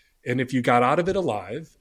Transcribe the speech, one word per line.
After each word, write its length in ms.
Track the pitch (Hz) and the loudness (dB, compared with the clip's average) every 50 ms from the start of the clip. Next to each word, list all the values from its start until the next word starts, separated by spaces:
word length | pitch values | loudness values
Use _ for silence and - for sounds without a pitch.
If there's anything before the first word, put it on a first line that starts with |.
| _ _ _ _ _ | _ _ _ _ _
And 160 | 127 123 127 | -4 -2 -2
if 100 | 175 - 139 | -2 -2 -2
you 80 | 127 | -2
got 220 | 120 139 123 120 123 | 2 4 4 4 4
out 160 | 123 147 170 | 4 2 2
of 80 | 175 185 | 0 0
it 80 | 190 | -2
alive, 540 | 196 175 139 107 104 92 92 117 156 165 - _ _ | -2 -2 -2 -4 -4 -6 -8 -10 -12 -12 -14 _ _